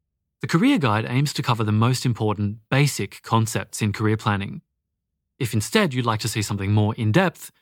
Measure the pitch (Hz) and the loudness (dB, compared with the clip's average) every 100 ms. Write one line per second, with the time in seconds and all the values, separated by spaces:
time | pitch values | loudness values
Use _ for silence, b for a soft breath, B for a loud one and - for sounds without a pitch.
0 | _ _ _ _ - 170 247 277 131 107 | _ _ _ _ -2 2 2 2 2 0
1 | 113 123 147 - 135 117 107 107 117 127 | 0 0 -2 -2 -2 0 2 2 2 2
2 | 131 107 110 104 101 113 _ 135 143 - | -2 0 -2 -2 -4 -6 _ 2 2 0
3 | 101 - - 113 110 104 98 - 107 95 | -8 -10 0 2 2 -2 -6 -4 -2 0
4 | 110 107 - 101 98 101 - _ _ _ | 0 0 0 -2 -4 -10 -16 _ _ _
5 | _ _ _ - 123 113 - 220 190 127 | _ _ _ -8 -4 -4 0 2 2 0
6 | 120 107 113 110 101 101 98 104 104 - | -2 -2 -2 -4 -4 -2 0 2 2 0
7 | 107 131 190 - - - | 2 2 2 -2 -14 -20